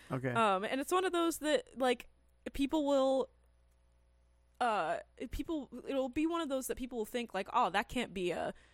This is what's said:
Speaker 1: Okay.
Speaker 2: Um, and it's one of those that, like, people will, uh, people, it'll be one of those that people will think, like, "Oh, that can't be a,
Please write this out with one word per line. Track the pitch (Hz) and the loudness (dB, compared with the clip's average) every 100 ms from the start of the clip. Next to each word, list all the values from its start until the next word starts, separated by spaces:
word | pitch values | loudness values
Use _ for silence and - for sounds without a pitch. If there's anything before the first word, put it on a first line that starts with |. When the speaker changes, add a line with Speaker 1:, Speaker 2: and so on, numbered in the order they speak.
| - | -6
Speaker 1:
Okay. | 131 127 | -4 0
Speaker 2:
Um, | 123 220 190 | 2 4 2
and | 196 262 | 0 -2
it's | 285 | 0
one | 359 370 | 0 2
of | |
those | 349 339 302 | 2 0 0
that, | 294 269 - 233 | 2 2 0 0
like, | 254 240 - _ _ _ - | 0 0 -4 _ _ _ -10
people | - 277 320 285 | -2 0 2 4
will, | 277 269 269 - _ _ _ _ _ _ _ _ _ _ _ _ _ | 4 4 2 -2 _ _ _ _ _ _ _ _ _ _ _ _ _
uh, | 247 208 160 165 - - 247 | 0 2 0 -2 -6 -12 -8
people, | - 294 320 247 247 - | -6 -4 -4 -6 -12 -4
it'll | 277 262 | -2 0
be | 254 320 | 0 0
one | 339 | 0
of | 320 | -2
those | 269 254 | -2 -4
that | - | -6
people | 254 247 | -6 -4
will | 214 | -4
think, | 247 240 | -4 -4
like, | 190 208 | -4 0
"Oh, | 233 220 | 2 2
that | 180 240 | 2 0
can't | 254 233 | -2 -4
be | 185 175 | -2 -2
a, | 160 - - - | -2 -4 -6 -16